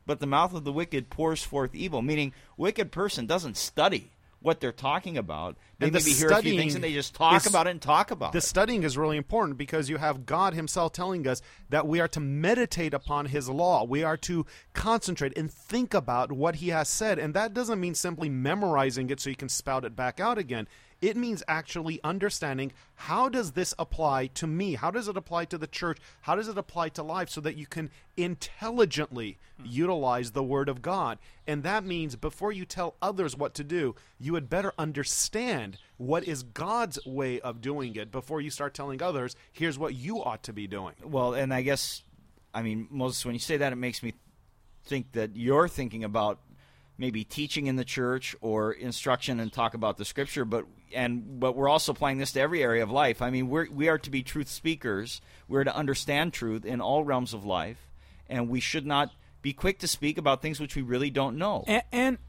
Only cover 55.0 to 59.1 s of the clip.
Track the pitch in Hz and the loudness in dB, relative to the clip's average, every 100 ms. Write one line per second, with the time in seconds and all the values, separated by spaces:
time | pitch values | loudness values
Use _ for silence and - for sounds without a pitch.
55 | 117 - - - - 139 139 - 147 135 | -4 -8 -14 -20 -2 0 2 0 0 -2
56 | - 143 170 - 117 110 101 123 104 143 | 0 0 0 -2 -4 -4 -4 -2 2 2
57 | 147 131 120 107 101 90 82 - - - | 2 0 0 -6 -2 -2 -2 -8 -16 -20
58 | - - - 127 120 123 - 156 139 143 | -20 -20 -8 -4 -2 0 0 -2 2 2
59 | 143 | 2